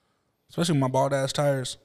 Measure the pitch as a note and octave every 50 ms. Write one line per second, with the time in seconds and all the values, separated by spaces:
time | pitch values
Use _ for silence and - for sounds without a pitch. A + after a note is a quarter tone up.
0 | _ _ _ _ _ _ _ _ _ _ - - E3+ F3 E3 C#3 C3 B2+ C3 C3
1 | C#3 C#3 C#3+ C3+ C3+ C3+ - - D3 C#3+ C#3 C3+ B2 - - -